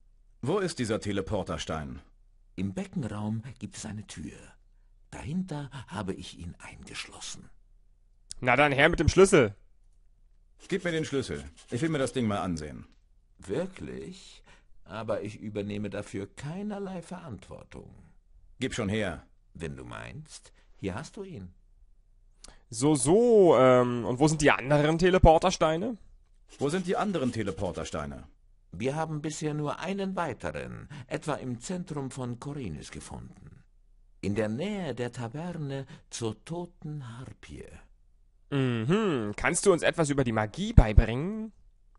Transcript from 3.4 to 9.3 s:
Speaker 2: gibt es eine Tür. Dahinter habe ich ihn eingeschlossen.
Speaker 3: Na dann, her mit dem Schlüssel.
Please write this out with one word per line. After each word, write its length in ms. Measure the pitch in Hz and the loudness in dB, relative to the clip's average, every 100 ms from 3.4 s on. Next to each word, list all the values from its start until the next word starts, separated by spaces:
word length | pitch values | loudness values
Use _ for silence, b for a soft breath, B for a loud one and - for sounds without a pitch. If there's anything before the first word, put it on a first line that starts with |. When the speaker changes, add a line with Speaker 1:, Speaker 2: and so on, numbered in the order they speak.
| 127 - | -8 -14
Speaker 2:
gibt 160 | 107 - | -14 -12
es 100 | 110 | -12
eine 200 | 104 - | -12 -12
Tür. 300 | - - - - - _ _ _ _ - | -12 -12 -14 -20 -20 _ _ _ _ -18
Dahinter 600 | - 107 180 185 147 139 139 B | -12 -6 -6 -6 -8 -10 -12 B
habe 260 | 185 95 | -8 -6
ich 260 | - - - | -8 -12 -12
ihn 160 | 85 - | -14 -14
eingeschlossen. 880 | - - - - - - - - - - _ - _ _ _ _ _ - | -18 -18 -14 -14 -14 -14 -14 -14 -16 -20 _ -20 _ _ _ _ _ -4
Speaker 3:
Na 160 | 123 123 | 2 6
dann, 160 | 147 | 6
her 160 | 135 156 | 6 4
mit 100 | 165 | 6
dem 80 | 151 | 4
Schlüssel. 460 | 170 190 | 8 8